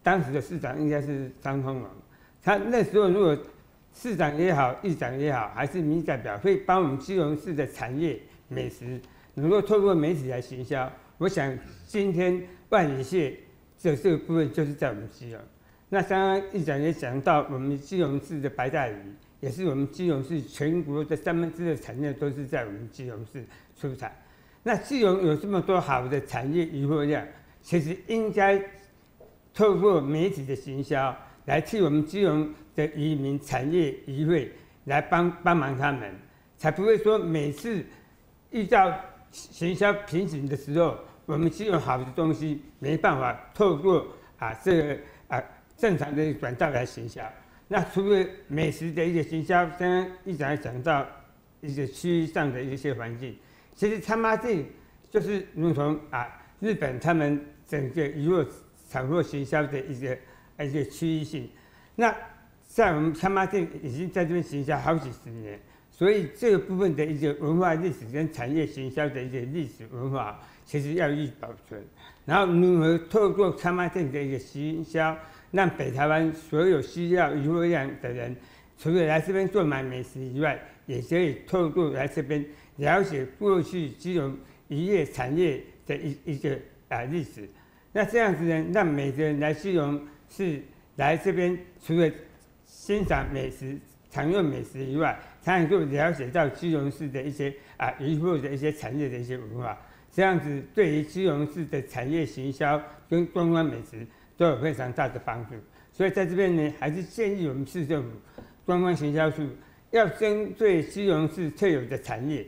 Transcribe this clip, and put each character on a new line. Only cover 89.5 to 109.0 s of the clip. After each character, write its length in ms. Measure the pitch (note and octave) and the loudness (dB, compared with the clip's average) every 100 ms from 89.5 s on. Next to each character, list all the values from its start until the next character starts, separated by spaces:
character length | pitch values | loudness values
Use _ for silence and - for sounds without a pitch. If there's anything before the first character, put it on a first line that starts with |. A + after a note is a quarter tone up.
基 240 | D3+ G3 F3+ | 0 0 0
隆 240 | C#3+ C#3+ - - - | 2 -2 -6 -20 -20
市 320 | - F#3+ C#3+ - - _ - | -4 -4 -2 -8 -20 _ -2
来 180 | C3+ | 2
这 160 | D#3+ G3 | 2 0
边， 260 | F3 F3+ F3+ - - | 2 2 0 -6 -20
除 80 | - E3 | -2 2
了 100 | E3 D3 - - _ _ | 2 0 -16 -20 _ _
欣 400 | _ - - G#3 | _ -20 -2 0
赏 220 | F3+ C#3 C3+ | 2 0 0
美 180 | C#3 C3 | -4 -6
食、 260 | C3 C3 C#3 - - _ | -8 -10 -12 -14 -20 _
享 200 | - C#3+ | -4 0
用 120 | F#3+ | 2
美 220 | E3 B2+ | 2 -2
食 180 | A#2+ C3+ | -8 -10
以 140 | C3 C#3 | -6 -2
外， 220 | D#3 - - - | 0 -2 -10 -10
才 160 | - F#3 | 0 2
能 100 | D#3+ | 4
够 120 | F#3+ | 2
了 300 | C#3+ C#3+ D#3 | 2 0 0
解 180 | D#3+ B2 | 0 -2
到 200 | D#3 D3 | 0 0
基 260 | - E3+ | 0 -2
隆 160 | D#3 C#3 | 0 -2
市 180 | C#3 D3+ | -4 -8
的 120 | C3 | -6
一 100 | C#3 | -6
些， 240 | C#3 C#3 C#3 - - | -4 -6 -6 -18 -6
啊， 160 | B2+ - | -4 -2
渔 180 | C#3+ D#3 | -2 0
获 220 | E3+ E3 | 0 0
的 100 | C3+ | -2
一 80 | C#3 | -2
些 160 | D3+ | -4
产 240 | D3+ A#2 C3+ | -4 -6 -4
业 120 | C#3+ | -4
的 100 | A#2+ | -4
一 60 | |
些 120 | A#2+ B2+ | -6 -8
文 220 | A2 A#2 | -8 -8
化。 180 | A#2+ G2+ - - - | -8 -8 -14 -20 -10
这 120 | - | 2
样 160 | F#3+ F3+ | 4 4
子 240 | C#3+ C#3+ B2+ | 0 -6 -6
对 160 | - F#3 | 2 2
于 80 | D3+ | 2
基 240 | D3+ F3+ F#3+ | -2 0 0
隆 240 | C#3+ D3 | 0 -2
市 140 | F3+ D3+ | -4 -6
的 200 | C#3+ C3 | -6 -6
产 240 | - B2 | -8 -2
业 140 | D#3+ | -2
行 280 | D3+ - C3 | -2 -4 -8
销 280 | C3 D3+ D3 D3 - - | -2 0 0 -2 -18 -2
跟 160 | E3 E3+ | 0 0
观 220 | - E3+ | 0 2
光 140 | E3 | 4
美 120 | D#3+ A#2 | 2 -2
食 240 | A2+ A2 A#2 - - _ | -10 -12 -14 -16 -20 _
都 100 | E3+ | 2
有 140 | C3 | 4
非 140 | D3 | 0
常 180 | B2+ B2+ | -2 -4
大 160 | A#2+ C3+ | -2 -2
的 100 | B2 | -2
帮 240 | - A#2 A2 | -6 -8 -8
助。 80 | A#2 - - - | -14 -16 -20 -20
所 160 | - F#3+ | 0 0
以 40 | |
在 160 | F#3 F#3 | 2 0
这 80 | |
边 200 | F3+ G3 | 2 2
呢， 200 | E3+ D3+ D3+ | 4 0 0
还 120 | C#3 | -4
是 120 | D#3+ | -4
建 360 | F3 - G#3+ G3 | -8 -4 -2 0
议 80 | E3 | -2
我 80 | |
们 120 | C3 C3+ | -4 -6
市 200 | F3+ C#3+ | -6 -2
政 160 | D#3 | -2
府 80 | A#2+ A2 - - - - - | -4 -10 -18 -20 -20 -16 -2
观 140 | F3+ | 2
光 140 | F3+ | 2
行 200 | F3 | 2